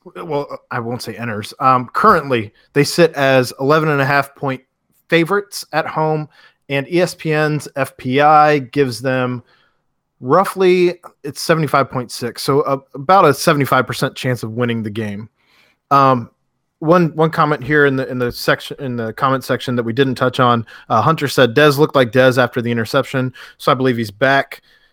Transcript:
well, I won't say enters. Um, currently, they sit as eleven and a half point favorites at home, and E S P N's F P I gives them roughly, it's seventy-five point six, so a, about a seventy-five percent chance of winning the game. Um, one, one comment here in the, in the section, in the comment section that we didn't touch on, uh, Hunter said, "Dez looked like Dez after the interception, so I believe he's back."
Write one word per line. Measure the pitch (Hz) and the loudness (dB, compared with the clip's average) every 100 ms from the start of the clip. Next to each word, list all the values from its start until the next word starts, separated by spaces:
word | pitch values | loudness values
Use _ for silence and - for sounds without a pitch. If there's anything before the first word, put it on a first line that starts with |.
| 180 180 | -20 -14
well, | 170 143 143 131 - | -6 -6 -6 -12 -10
I | 123 | -8
won't | 117 120 | -8 -8
say | 120 104 | -10 -10
enters. | 117 104 104 - | -8 -8 -10 -2
Um, | 131 127 120 | 0 0 -2
currently, | - 214 170 139 120 104 _ _ | -2 0 0 0 -4 -4 _ _
they | 143 | -2
sit | 143 - 160 | -2 2 2
as | 143 135 131 123 - | 2 2 2 0 -2
eleven | 139 156 156 | 0 2 2
and | 143 | 0
a | 135 | 0
half | 143 135 - | 0 -2 -6
point | 139 127 _ _ _ _ - | -8 -8 _ _ _ _ -2
favorites | 165 160 202 - - - | 0 0 -2 -4 -14 -6
at | 156 156 | -4 -4
home, | 156 156 156 147 _ _ _ - | -2 -2 -2 -6 _ _ _ -6
and | 139 135 | -6 -2
E | 175 | 0
S | 170 - | -2 -4
P | 160 | -2
N's | 151 151 147 - 139 | 0 0 -2 -6 -6
F | 135 - | -6 -6
P | 127 135 | -2 2
I | 147 151 151 147 | 6 6 6 2
gives | 123 143 135 110 | -2 0 0 -2
them | 131 127 123 123 - _ _ _ _ _ _ - | -4 -2 -2 -6 -12 _ _ _ _ _ _ -10
roughly, | 127 170 196 190 185 180 175 175 - _ | 0 2 2 2 4 4 2 -2 -16 _
it's | 143 - | -14 -8
seventy-five | - 160 147 139 123 | -2 0 2 0 0
point | 131 117 | -4 -8
six, | - 117 - | -8 -10 -6
so | - 139 139 | -2 0 0
a, | 135 _ | -4 _
about | 143 139 196 156 | -8 2 4 6
a | |
seventy-five | 135 175 147 131 131 113 | 4 2 0 2 0 0
percent | - 135 - | -4 -6 -4
chance | 131 120 | -4 -4
of | 113 | -6
winning | 113 120 113 | -4 -2 -2
the | 107 | -6
game. | 104 104 101 110 _ _ _ _ _ - | -6 -8 -8 -14 _ _ _ _ _ 0
Um, | 139 135 123 110 _ _ _ _ - | 2 4 0 -4 _ _ _ _ -6
one, | 156 180 165 156 | 2 2 2 0
one | 160 | -2
comment | 165 151 147 | 0 0 -2
here | 139 151 143 | 0 2 2
in | 131 | 0
the, | 131 | -4
in | 127 | -4
the | 120 | -6
section, | - - 139 - 139 | -4 -2 -2 -4 -12
in | 135 120 | -8 -6
the | 110 | -8
comment | - 135 131 | -4 -2 -2
section | - 123 - 123 | -2 -4 -2 -4
that | |
we | 113 | -2
didn't | 113 135 120 | 0 0 0
touch | 127 - | -2 2
on, | 123 117 - - - | 2 2 -2 -12 -2
uh, | 117 | 0
Hunter | 127 156 143 | 2 0 0
said, | - 120 127 | 2 4 6
"Dez | 151 139 | 4 4
looked | 151 143 | 2 2
like | 120 | 2
Dez | 127 131 127 | 4 4 4
after | 120 127 | 0 -2
the | 117 | -4
interception, | 117 107 139 - 131 127 - - - | -4 -2 -2 -2 -4 -4 -8 -20 -6
so | - | -2
I | 131 | 0
believe | 131 117 | 0 0
he's | 110 | -4
back." | 101 135 139 - - _ _ _ | -2 0 2 -2 -10 _ _ _